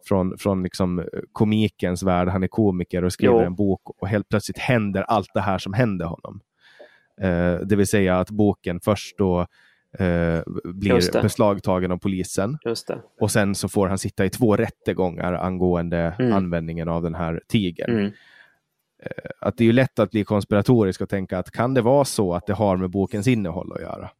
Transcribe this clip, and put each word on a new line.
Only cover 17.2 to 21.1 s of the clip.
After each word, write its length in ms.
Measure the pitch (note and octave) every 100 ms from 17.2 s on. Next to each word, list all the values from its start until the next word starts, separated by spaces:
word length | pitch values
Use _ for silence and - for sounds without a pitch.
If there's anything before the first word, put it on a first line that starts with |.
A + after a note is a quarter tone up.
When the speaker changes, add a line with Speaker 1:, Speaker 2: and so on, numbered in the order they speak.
| E2+ E2 _
Speaker 1:
tigern. 440 | A#2 F#2 E2+ -
Speaker 2:
Mm. 140 | A2+ G2+ - _ - _ _ _ _ _ _
Speaker 1:
Eh, 280 | - - - -
att 180 | - -
det 60 |
är 20 | A2+
ju 80 |
lätt 260 | A#2+ C3 -
att 120 | G#2
bli 120 | A2
konspiratorisk 800 | G2+ G#2+ F#2 G#2 G2 B2 G2 F#2
och 80 |
tänka 300 | G2